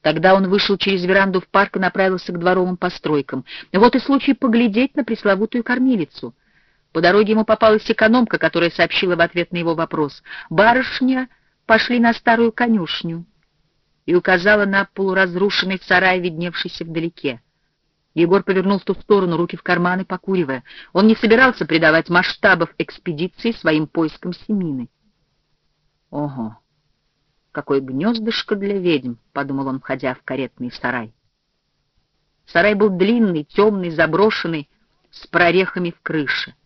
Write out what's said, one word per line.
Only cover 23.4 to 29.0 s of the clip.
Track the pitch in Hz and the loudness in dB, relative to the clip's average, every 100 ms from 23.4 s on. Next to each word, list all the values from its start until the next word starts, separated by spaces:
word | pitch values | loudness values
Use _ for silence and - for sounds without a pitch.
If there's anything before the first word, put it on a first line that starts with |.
| 233 | -6
своим | 226 165 156 156 | -2 0 0 0
поискам | - 160 - 180 | -2 -4 -4 -12
Семины. | 175 - 208 175 135 120 _ _ _ _ _ _ _ _ _ _ _ _ | -12 -6 -4 -4 -6 -10 _ _ _ _ _ _ _ _ _ _ _ _
«Ого, | 147 147 131 110 113 _ _ _ _ _ _ _ _ _ | -8 -6 -6 -10 -12 _ _ _ _ _ _ _ _ _
какое | - - 139 | -12 -2 -2
гнездышко | 135 131 190 233 220 214 - | -2 -4 -2 -2 -4 -6 -6
для | 208 202 202 | -4 -4 -2
ведьм», — | 180 156 | 0 -2